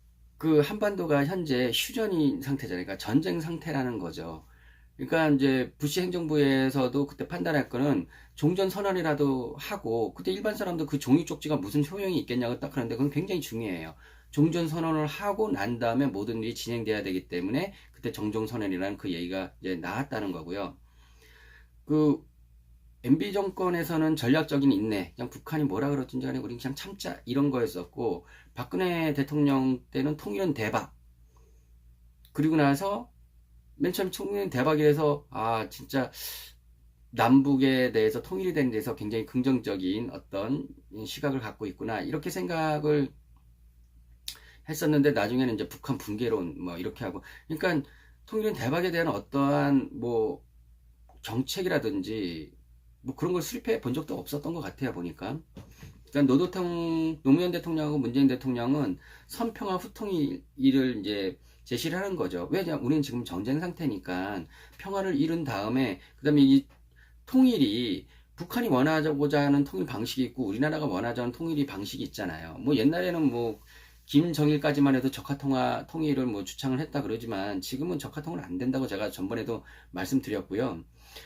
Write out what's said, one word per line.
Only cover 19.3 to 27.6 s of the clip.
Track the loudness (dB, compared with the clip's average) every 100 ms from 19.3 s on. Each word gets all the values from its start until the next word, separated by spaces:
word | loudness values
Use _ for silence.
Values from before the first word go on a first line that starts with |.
| -4 -6 -8
이제 | -6 -6
나왔다는 | -4 -4 -4 -4 -6
거고요. | -6 -8 -6 -8 -10 -20 -20 -20 -20 -20 -20 -20 -20 -20 -18 -2
그 | 2 4 2 -2 _ -20 -20 -20 -20 -20 -8
엠비 | 2 2 4
정권에서는 | -2 -2 -2 0 0 0 0 2 2
전략적인 | 2 2 2 2 4
인내, | 4 2 -2 -4 -8
그냥 | -10
북한이 | -10 -6 0
뭐라 | 0 0 0
그러든지 | 0 -2 -4 -4
간에 | -4
우린 | -6 -8
그냥 | -8 -8
참자, | -10 -10 -10 -10
이런 | -4 0 2
거였었고, | 2